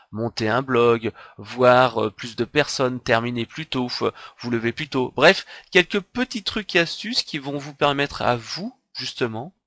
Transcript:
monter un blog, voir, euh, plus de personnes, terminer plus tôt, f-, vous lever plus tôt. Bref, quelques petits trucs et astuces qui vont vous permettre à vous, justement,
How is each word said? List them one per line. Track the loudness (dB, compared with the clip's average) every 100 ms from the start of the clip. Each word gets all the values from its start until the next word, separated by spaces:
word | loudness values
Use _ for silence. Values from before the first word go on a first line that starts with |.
| _
monter | -6 -6 -2 0
un | 0
blog, | 2 4 4 4 0 -8 -20 -18
voir, | -12 2 6 8 6 2
euh, | -2
plus | -4 -12 -6
de |
personnes, | -2 0 0 0 -2 -2
terminer | 0 0 0 -4 -6
plus | -8 -6
tôt, | -4 -4
f-, | -2 -4 -4 -16 -10
vous | -4
lever | -2 -2
plus | -4 -4
tôt. | -2 -2
Bref, | 6 6 6 -2 -20 0
quelques | 2 2 -2
petits | -4 -4 -4 -4
trucs | -6 -6 -2
et | 0
astuces | 0 -2 -6 -6
qui | -4 -6
vont | -6 -8
vous | -8
permettre | -2 0 0 -2 -2
à | -2 -2
vous, | -4 -10 -10 -12 _ -12
justement, | -12 -4 -4 -4 -12 _